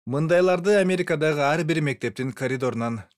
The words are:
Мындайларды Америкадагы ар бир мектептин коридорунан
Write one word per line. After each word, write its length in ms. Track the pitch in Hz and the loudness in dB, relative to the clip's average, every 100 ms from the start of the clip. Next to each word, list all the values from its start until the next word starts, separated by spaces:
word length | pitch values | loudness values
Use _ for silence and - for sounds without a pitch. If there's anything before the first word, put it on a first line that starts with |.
| - | -6
Мындайларды 720 | 135 160 175 185 180 185 208 | -2 2 4 4 2 2 2
Америкадагы 640 | 185 185 180 156 156 147 139 | 2 0 -2 0 0 2 2
ар 180 | 160 | 0
бир 180 | 160 160 | 0 0
мектептин 520 | 147 123 120 - 131 | -2 -2 -6 -4 -6
коридорунан 720 | - 127 131 127 117 117 113 - | -4 -4 -2 -2 -2 -4 -6 -12